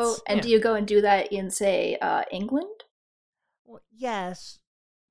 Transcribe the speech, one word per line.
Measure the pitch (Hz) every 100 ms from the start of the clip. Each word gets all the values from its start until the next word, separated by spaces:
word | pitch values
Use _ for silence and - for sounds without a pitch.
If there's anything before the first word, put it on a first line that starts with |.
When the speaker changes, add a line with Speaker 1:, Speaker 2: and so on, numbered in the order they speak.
Speaker 1:
violence. | 233 220 -
Speaker 2:
and | 208
Speaker 1:
Yeah. |
Speaker 2:
do | 233
you | 220
go | 226 214
and | 208
do | 208
that | 208 196 -
in, | 196 190
say, | - 202 180 165 -
uh, | - 165 -
England? | 180 208 269 381 440 - _ _ _ _ _ _ _ _
Speaker 1:
Well, | 226 _
yes, | 220 247 208 180 180 - - _ _ _ _ _